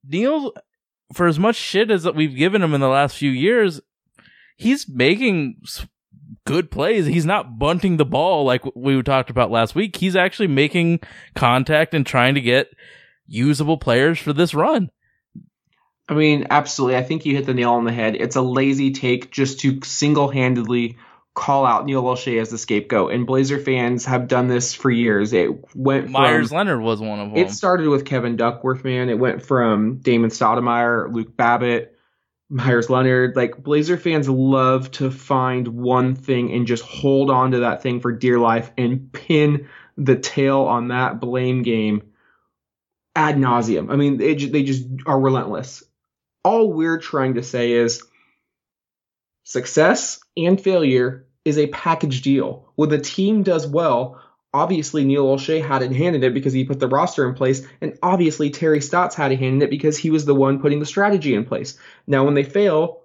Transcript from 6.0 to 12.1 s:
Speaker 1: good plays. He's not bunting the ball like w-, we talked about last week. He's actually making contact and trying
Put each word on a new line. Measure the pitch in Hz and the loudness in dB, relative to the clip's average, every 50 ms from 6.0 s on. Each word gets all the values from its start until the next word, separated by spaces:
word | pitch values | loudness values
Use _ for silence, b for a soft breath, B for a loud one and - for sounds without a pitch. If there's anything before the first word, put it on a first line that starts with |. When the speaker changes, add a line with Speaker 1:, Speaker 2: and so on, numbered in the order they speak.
| _ _ _ - 147 - 107 _ _ | _ _ _ -20 -20 -20 -20 _ _
Speaker 1:
good | - 143 175 180 - | -4 -2 -2 -2 -4
plays. | - - 143 190 233 214 165 | -4 -4 -2 0 0 0 0
He's | 147 151 170 151 | 0 0 0 0
not | 160 196 208 - 127 117 110 | 0 -2 -2 -4 -8 -6 -2
bunting | 139 147 175 175 - 190 175 | -2 0 0 0 0 0 4
the | 156 147 | 2 2
ball | 131 - 131 160 185 190 151 143 | 2 2 0 0 0 0 2 2
like | 135 123 127 - | 2 0 0 -2
w-, | 135 - 120 127 139 139 | -6 -10 -4 -2 0 0
we | 131 117 | 2 2
talked | 139 139 131 123 - | 2 0 0 0 -2
about | 120 127 120 92 | 0 0 0 2
last | 113 113 113 107 - | 2 0 0 0 0
week. | 160 214 208 - | -2 -2 -2 -4
He's | - 180 190 180 | -4 -2 0 2
actually | 190 180 190 - - 220 | 2 0 0 0 -2 0
making | 180 180 175 151 151 - 180 170 170 170 165 B B B B B B B | 0 2 2 2 2 2 0 2 2 0 0 B B B B B B B
contact | - 143 117 123 131 131 - 156 151 160 - - | 0 2 2 2 2 2 2 2 0 0 0 0
and | 147 135 | -2 -2
trying | - | 0